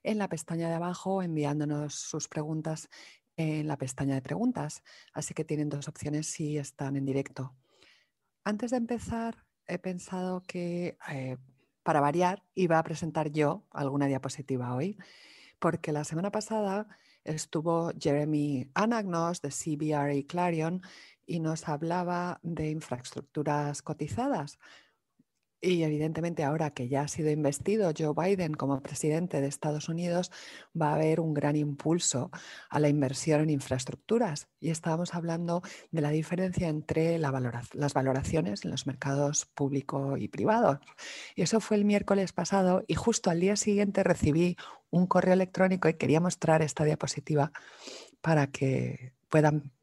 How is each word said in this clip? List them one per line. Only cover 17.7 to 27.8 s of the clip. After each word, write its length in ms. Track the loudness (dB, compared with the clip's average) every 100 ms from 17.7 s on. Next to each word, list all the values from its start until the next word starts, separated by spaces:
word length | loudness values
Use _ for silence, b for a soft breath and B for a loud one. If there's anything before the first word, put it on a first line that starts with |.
| 0 0 -2
Jeremy 720 | 0 2 2 0 0 -2 -2
Anagnos 680 | 0 2 0 -2 -2 -2 -2
de 100 | -6
C 240 | -6 -6
B 160 | -2 0
R 280 | 0 0 -2
A 80 | -2
Clarion 540 | -2 0 0 -2 -4 B B B B
y 140 | -6 -4
nos 280 | -2 -4 -4
hablaba 720 | -4 -2 -2 -2 -4 -4 -6
de 260 | -6 -4 -4
infraestructuras 1120 | -4 -6 -8 -8 -12 -8 -4 0 0 0 -4
cotizadas. 800 | -8 -6 -4 -2 0 -2 -4 -14 B B B B _ _ _ _ _ _
Y, 220 | 0 2
evidentemente, 640 | 2 0 0 -2 -4 0
ahora 240 | 0 2 -2
que 180 | -2 -2
ya 140 | 0
ha 80 | 0
sido 200 | 0 0
investido 640 | 2 0 0 0 2